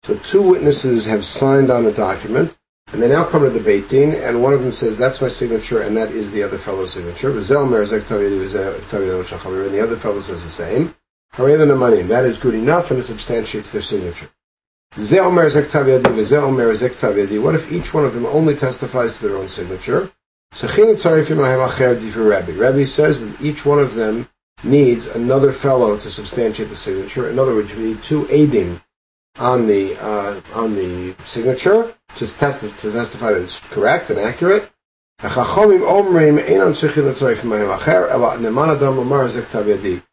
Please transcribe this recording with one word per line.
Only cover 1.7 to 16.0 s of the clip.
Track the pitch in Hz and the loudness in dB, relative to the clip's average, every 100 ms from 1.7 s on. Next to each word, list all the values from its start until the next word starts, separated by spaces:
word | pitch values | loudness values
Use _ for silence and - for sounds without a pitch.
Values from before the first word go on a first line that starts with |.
on | 123 113 | 4 2
a | |
document, | 104 98 95 - 123 160 - _ _ _ | 0 -4 -4 -4 -2 -2 -4 _ _ _
and | 110 | -2
they | 120 | 2
now | 147 | 2
come | - 156 | 2 2
to | 139 | 2
the | 113 | 2
Beit | 107 101 98 | 2 0 2
Din, | 131 147 151 | 2 4 2
and | 123 120 | -2 0
one | 131 | 2
of | 139 | 2
them | 127 | 0
says, | 113 117 107 | -2 -4 0
"That's | 127 170 | -2 0
my | 120 | -6
signature, | - 123 113 - 113 | -4 -2 -4 -2 -4
and | 104 110 | 0 -2
that | 110 | -2
is | 113 104 | -4 -6
the | 104 | -4
other | 101 95 | -4 -6
fellow's | - 95 92 | -8 -6 -6
signature." | 95 85 85 131 | -8 -10 -6 -4
Ve | 117 | -4
Ze | 98 | 0
Omer | 143 135 113 104 | 2 2 0 0
Ze | 110 | -2
Ktav | 104 104 | -4 -2
Yadi, | 101 98 | -2 -2
Ve | 95 | -4
Ze | 101 | -4
Ktav | 98 - - 107 | -6 -8 -8 -4
Yado | 95 92 90 | -4 -4 -6
Shel | 92 | -10
Chaveri, | 95 92 | -8 -6
and | 98 | -4
the | 98 | -2
other | 113 113 | -2 -4
fellow | 120 101 | -6 -8
says | 90 87 | -10 -12
the | 82 | -12
same. | 78 101 117 170 - _ _ _ | -12 -6 -2 -4 -6 _ _ _
Hare | - 131 151 | -2 2 4
V'Namanim, | 151 135 123 107 90 | 4 4 4 2 2
that | 117 | 0
is | 131 110 | 0 0
good | 127 | -2
enough, | 110 117 170 175 | 0 0 0 0
and | 127 | -4
it | |
substantiates | 120 107 - 117 107 107 - | -4 -10 -6 -6 -4 -10 -8
their | 107 | -8
signature. | 95 104 90 82 - _ _ _ _ _ _ - | -6 -6 -6 -12 -18 _ _ _ _ _ _ -8
Ze | - 185 | 2 4
Omer | 180 175 156 | 4 4 4
Ze | 139 | 2
Ktav | 143 151 | 0 0
Yadi, | 131 131 | 4 4